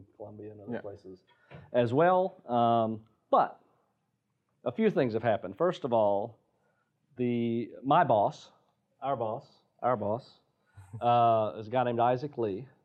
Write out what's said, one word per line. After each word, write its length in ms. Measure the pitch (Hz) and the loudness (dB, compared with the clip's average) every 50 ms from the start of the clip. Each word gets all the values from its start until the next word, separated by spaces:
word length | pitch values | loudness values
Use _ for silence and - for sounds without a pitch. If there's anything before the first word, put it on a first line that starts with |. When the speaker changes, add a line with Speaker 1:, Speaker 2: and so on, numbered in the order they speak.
| 101 _ _ | -20 _ _
Speaker 1:
Colombia 340 | - 104 104 107 107 107 107 | -18 -18 -16 -16 -16 -16 -16
and 100 | 107 107 | -18 -16
other 120 | 98 117 | -14 -12
Speaker 2:
Yeah. 80 | 117 - | -12 -10
Speaker 1:
places 400 | - 101 - - - 92 92 - _ _ _ _ _ _ - - - - | -10 -12 -16 -16 -18 -20 -20 -20 _ _ _ _ _ _ -20 -20 -16 -4
as 220 | - 123 120 113 127 | 0 0 0 2 2
well. 480 | 143 165 180 185 180 185 185 - - _ | 2 4 4 4 2 0 -2 -6 -12 _
Um, 540 | 117 120 120 120 117 117 117 113 110 110 107 - _ _ _ _ _ | -2 0 2 4 4 4 2 2 0 -2 -6 -12 _ _ _ _ _
but 280 | 277 220 127 - - - _ _ _ _ _ _ _ _ _ _ _ _ _ _ _ _ _ _ _ _ - | 2 2 2 0 -4 -12 _ _ _ _ _ _ _ _ _ _ _ _ _ _ _ _ _ _ _ _ -8
a 60 | 127 | -6
few 180 | - 220 220 208 | -2 0 0 2
things 240 | - 175 135 117 107 | 2 2 0 0 0
have 80 | 110 | 0
happened. 340 | - 120 104 95 - 90 98 | 0 0 0 0 -2 -8 -4
First 280 | - 165 180 175 - - | -2 -2 -2 -2 -2 -4
of 100 | 131 120 | 0 2
all, 420 | 113 107 101 101 101 107 113 110 _ _ _ _ _ _ _ _ _ _ _ _ _ _ _ _ | 2 4 4 2 0 -2 -6 -10 _ _ _ _ _ _ _ _ _ _ _ _ _ _ _ _
the, 540 | - 123 120 120 117 117 117 117 120 117 - - - | -4 -2 -2 0 0 -2 -2 -2 -4 -4 -8 -12 -8
my 220 | 117 135 151 175 170 | 0 2 4 4 4
boss, 460 | 131 117 104 101 135 - - - - _ _ _ _ _ _ _ _ _ _ | 4 4 2 2 0 -2 -6 -16 -20 _ _ _ _ _ _ _ _ _ _
our 160 | 123 139 139 | -6 -6 -4
boss, 300 | 117 117 107 113 143 - _ _ _ _ _ _ _ | -4 -4 -6 -6 -8 -12 _ _ _ _ _ _ _
our 140 | - 120 127 | -2 -2 -2
boss, 320 | 104 101 101 110 135 - - - _ _ _ _ _ _ | -2 -2 -4 -4 -4 -6 -14 -20 _ _ _ _ _ _
<laughs> 360 | _ _ - 95 - - 110 | _ _ -20 -20 -18 -10 -2
uh, 580 | 120 123 120 120 117 117 113 110 107 101 71 107 | 0 2 4 6 6 4 4 4 2 -2 -4 -8
is 100 | 107 107 | -10 -4
a 20 | |
guy 140 | 120 127 123 | -2 -2 0
named 160 | 120 117 117 | 0 0 2
Isaac 360 | 120 123 127 123 151 - - | 2 2 2 0 -4 -8 -6
Lee. 300 | 123 117 104 92 107 131 - _ _ | -4 -4 -4 -4 -6 -10 -14 _ _